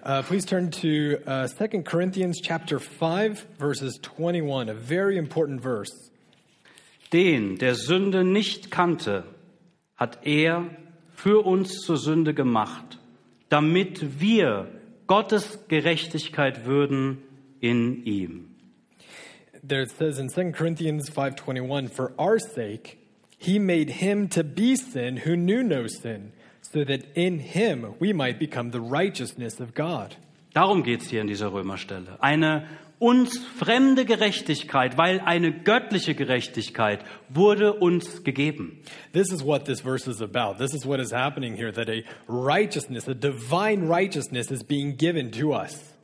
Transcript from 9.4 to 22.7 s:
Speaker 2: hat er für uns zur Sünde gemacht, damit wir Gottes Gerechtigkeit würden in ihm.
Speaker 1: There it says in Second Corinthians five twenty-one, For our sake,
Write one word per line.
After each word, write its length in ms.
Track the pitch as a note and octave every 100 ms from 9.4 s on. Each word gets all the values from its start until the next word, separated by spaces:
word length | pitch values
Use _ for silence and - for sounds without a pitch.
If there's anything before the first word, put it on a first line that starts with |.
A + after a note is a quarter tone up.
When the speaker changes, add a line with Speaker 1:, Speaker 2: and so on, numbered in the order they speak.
| - _ _ _ _ _
Speaker 2:
hat 280 | A#2+ -
er 460 | C#3+ D3+ D#3+ E3+ F3 - - - _ -
für 280 | G3 G#3+
uns 360 | F#3+ F#3 F#3+ -
zur 160 | - D#3
Sünde 380 | B2 D#3 D#3
gemacht, 680 | D3 C3 A2+ G#2 - - - - - _ _ _
damit 720 | D3 D#3 F3 F#3+ - D3 C3+
wir 480 | F#3+ A3+ D#3 G#2 F#2 - - - -
Gottes 500 | G3 G#3+ G#3+ G#3 - -
Gerechtigkeit 1000 | D#3 D#3 E3 - D#3 - - C#3 A#2+ A#2+
würden 520 | C#3 C#3+ C3+ C3+ C3+ - - - -
in 440 | A#2+ A#2+ A#2 B2+
ihm. 500 | A2+ G2+ F2 E2 E2+ - - _ _ _ - - - - _ - C#3
Speaker 1:
There 160 | C#3
it 80 | B2+
says 300 | - D#3+ C3+
in 80 | C3
Second 260 | F3+ F3+
Corinthians 540 | D3 E3 E3 D#3+ D3+ C3+
five 260 | - C3+
twenty-one, 540 | C3 - C3 B2+ C#3 B2+
For 240 | - B2+ -
our 220 | E3 A3+
sake, 600 | - - G#2+